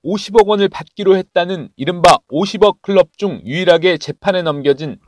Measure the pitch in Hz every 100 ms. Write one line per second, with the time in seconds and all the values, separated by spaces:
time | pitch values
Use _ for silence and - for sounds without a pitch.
0 | 156 202 202 220 202 208 196 - 156 -
1 | 185 190 190 180 175 185 101 - 139 175
2 | 170 - - 143 196 202 208 - - 190
3 | 170 _ 202 110 98 160 185 170 180 160
4 | - - 202 185 165 143 139 139 156 -